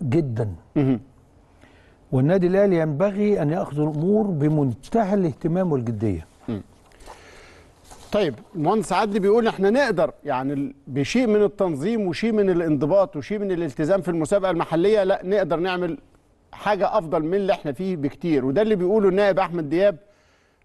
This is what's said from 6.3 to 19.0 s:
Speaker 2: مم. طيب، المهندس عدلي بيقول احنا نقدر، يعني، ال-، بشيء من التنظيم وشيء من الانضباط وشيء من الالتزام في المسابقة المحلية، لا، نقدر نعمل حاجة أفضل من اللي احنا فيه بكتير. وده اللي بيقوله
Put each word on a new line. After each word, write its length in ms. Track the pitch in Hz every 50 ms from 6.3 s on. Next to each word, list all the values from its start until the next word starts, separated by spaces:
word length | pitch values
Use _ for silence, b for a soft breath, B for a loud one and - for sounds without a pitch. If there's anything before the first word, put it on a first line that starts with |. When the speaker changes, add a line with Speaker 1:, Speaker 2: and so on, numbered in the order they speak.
| _ _ -
Speaker 2:
مم. 140 | - 113 95 - - - - _ _ B B B B B B B B B B B B B B B B B _ - - - - - -
طيب، 240 | - 208 202 147 113 - - - -
المهندس 380 | 170 147 170 214 220 170 - 185
عدلي 260 | 185 220 208 202 220
بيقول 280 | 180 202 208 240 226
احنا 220 | 220 - - 196 196
نقدر، 420 | 226 277 285 233 190 170 160 139 - - -
يعني، 300 | 147 131 127 131 139 143
ال-، 200 | 139 143 131 - - _
بشيء 400 | 156 123 139 135 - - 240 262
من 160 | 214 208 208 208
التنظيم 640 | 196 - - 196 180 156 131 147 214 233 220 202
وشيء 240 | 175 151 - 214 233
من 180 | 226 214 202 190
الانضباط 680 | 175 170 170 160 151 131 143 143 190 202 190 - -
وشيء 240 | 151 - - 202 208
من 120 | 202 190
الالتزام 500 | 185 165 170 147 - - 156 151 196 196
في 80 | 160 180
المسابقة 420 | 170 165 156 - 202 202 190 185
المحلية، 520 | 170 165 147 - 165 165 175 208 220 208 190
لا، 180 | 190 196 - -
نقدر 340 | 185 202 202 185 143 165 156
نعمل 380 | 175 190 180 180 180 170 160 - - _ _ _ _ _ _ _ _ _
حاجة 460 | - - - 196 214 180 160 - 180
أفضل 260 | 214 165 156 180 165 151
من 100 | 160 185
اللي 200 | 202 196 185 180
احنا 180 | - - 151
فيه 240 | 131 - 185 190 185
بكتير. 500 | 151 139 135 - - - 170 151 135 123
وده 160 | 135 135 196
اللي 140 | 220 220 214
بيقوله 340 | 175 180 180 214 220